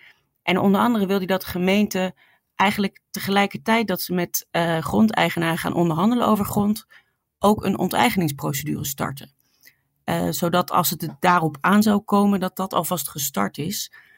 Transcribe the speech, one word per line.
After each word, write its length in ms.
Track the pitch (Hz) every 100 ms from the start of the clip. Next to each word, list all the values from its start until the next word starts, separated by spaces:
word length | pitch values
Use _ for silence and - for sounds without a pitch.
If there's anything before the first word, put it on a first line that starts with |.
| - _ _ _
En 160 | - 185
onder 220 | 196 196
andere 260 | 233 226 185
wil 100 | 196
hij 100 | 185
dat 180 | 190
gemeenten 680 | - 180 185 202 208 185 185 - _ _ _
eigenlijk 460 | - 196 208 196 - _
tegelijkertijd 800 | - - 202 196 - - 226 220
dat 120 | 180
ze 140 | -
met, 320 | 180 175 - -
eh, 280 | 170 170 165
grondeigenaren 800 | - 208 220 - 170 170 165 165
gaan 160 | 170
onderhandelen 520 | - 170 160 208 240 220
over 180 | 214
grond, 420 | 202 208 208 214 - - _ _ _ _
ook 260 | 202 214
een 140 | 196 -
onteigeningsprocedure 1080 | 180 - 240 190 160 139 151 139 147 147
starten. 460 | - - 160 139 - _ _ _ _ _ _ _
Eh, 240 | - 170 175
zodat 400 | 165 170 175 175
als 200 | - 170
het 120 | 160
er 140 | 156 -
daarop 360 | 180 180 160 147
aan 220 | 175 208
zou 180 | 214 202
komen, 400 | - 202 202 196
dat 160 | 185 -
dat 160 | 190
alvast 360 | - 165 180 -
gestart 500 | 151 135 - 101 -
is. 340 | 151 208 - - -